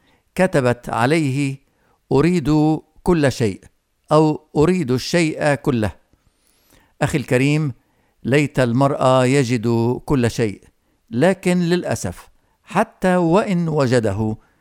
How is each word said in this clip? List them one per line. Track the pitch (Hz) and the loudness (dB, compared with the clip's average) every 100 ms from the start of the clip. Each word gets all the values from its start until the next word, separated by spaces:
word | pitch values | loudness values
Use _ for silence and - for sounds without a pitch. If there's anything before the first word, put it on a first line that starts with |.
| _ _ _ | _ _ _
كتبت | - 185 156 123 120 - | -2 0 2 0 -2 -4
عليه: | - 120 165 147 131 139 135 _ _ _ _ - | -2 0 0 0 -2 -4 -6 _ _ _ _ -2
"أريد | 135 139 180 139 151 151 156 - _ | 0 2 0 0 2 2 0 -6 _
كل | - 175 143 | -2 2 0
شيء"، | - 113 95 - _ _ _ - | 0 -4 -4 -14 _ _ _ 0
أو | 151 156 151 _ - | 2 2 0 _ 0
"أريد | 156 185 143 | 0 0 -2
الشيء | 127 - 170 160 - 156 | -4 -2 -2 0 -2 -2
كله". | 139 - 123 104 - _ _ _ _ _ _ _ _ _ - | -2 -2 -2 -2 -6 _ _ _ _ _ _ _ _ _ -6
أخي | 123 156 | -4 -4
الكريم: | 113 127 139 151 151 120 _ _ _ _ | -2 0 2 0 -2 -6 _ _ _ _
"ليت | - 135 143 - | 0 0 0 0
المرء | 127 117 139 139 131 131 | 0 2 0 2 2 4
يجد | 127 139 123 123 110 117 117 127 | 4 2 0 -2 0 0 0 -4
كل | - 143 117 | -2 0 0
شيء، | - 113 95 _ _ _ _ - | -2 -4 -6 _ _ _ _ -8
لكن | 113 160 190 190 180 | 0 0 0 -2 0
للأسف | 170 175 156 127 98 87 - _ _ _ | 0 -2 -2 -6 -6 -12 -18 _ _ _
حتى | - 180 226 - 185 180 | -8 -4 -4 -2 -2 0
وإن | 170 180 220 175 165 | 2 0 0 -2 -2
وجده | 123 135 123 110 98 110 110 _ _ | 0 2 2 0 -2 -4 -6 _ _